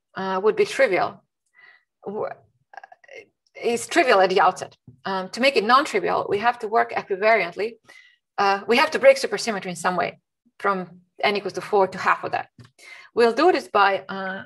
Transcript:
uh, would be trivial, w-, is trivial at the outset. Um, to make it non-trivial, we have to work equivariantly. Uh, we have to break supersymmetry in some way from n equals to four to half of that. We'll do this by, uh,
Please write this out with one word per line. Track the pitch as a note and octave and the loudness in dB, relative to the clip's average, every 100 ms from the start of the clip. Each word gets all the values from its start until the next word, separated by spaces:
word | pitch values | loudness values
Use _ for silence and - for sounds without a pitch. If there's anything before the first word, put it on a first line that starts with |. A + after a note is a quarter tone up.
| _ | _
uh, | - F#3+ F#3+ | -10 -6 0
would | G#3+ F#3 | 0 2
be | G3+ | 0
trivial, | - C4 F3 G#2 - _ _ _ _ - _ _ _ | 2 2 2 -2 -6 _ _ _ _ -20 _ _ _
w-, | - G#3 - - _ _ _ - - _ _ - - _ _ - | -12 -8 -8 -10 _ _ _ -20 -20 _ _ -20 -20 _ _ -8
is | A3 A#3 - | -4 -4 0
trivial | - B3+ G3+ | 2 4 4
at | F#3+ | 4
the | F#3 | 4
outset. | F3 F#3 - _ - - G3 | 2 0 -8 _ -20 -14 -8
Um, | F#3+ F#3 | -8 -8
to | A3+ | -2
make | C4+ C4+ | 0 2
it | |
non-trivial, | G3+ C4 D4+ G#3+ E3+ F3+ - | 4 2 2 -2 -2 -2 -2
we | G3+ | -2
have | A#3 A#3+ | -2 -2
to | G#3 | -2
work | A3+ A#3 | -2 -2
equivariantly. | G#3 - F#3+ A3 A3 F3 F3+ G#3+ A#3 _ - _ _ _ - | -4 -6 -2 2 2 0 -6 -8 -8 _ -20 _ _ _ -2
Uh, | G3 G3 G3+ | 0 0 0
we | A#3+ | 0
have | D4+ | 0
to | A#3 | 4
break | C4+ C4 | 6 6
supersymmetry | A#3+ G3 - G3 F#3 | 0 -4 -4 -6 -8
in | F3 | -4
some | F#3+ | -2
way | F3+ - - _ _ _ - | -2 -4 -8 _ _ _ -6
from | G3+ F#3+ F3 - _ - | -4 -2 -6 -16 _ -4
n | G#3 G3+ | -2 -2
equals | F#3+ | -6
to | F3+ | -10
four | - G3+ F#3+ | -2 2 2
to | F#3 | 0
half | F#3+ E3+ | -4 -4
of | - | -4
that. | - - - - _ - - - | -8 -8 -18 -20 _ -20 -20 -6
We'll | - A#3 | 2 2
do | A3+ E4+ | 4 4
this | D#4+ - | 2 0
by, | G#3 G3 F#3+ - | 2 2 2 -6
uh, | F#3+ F#3+ F#3+ | -10 -8 -10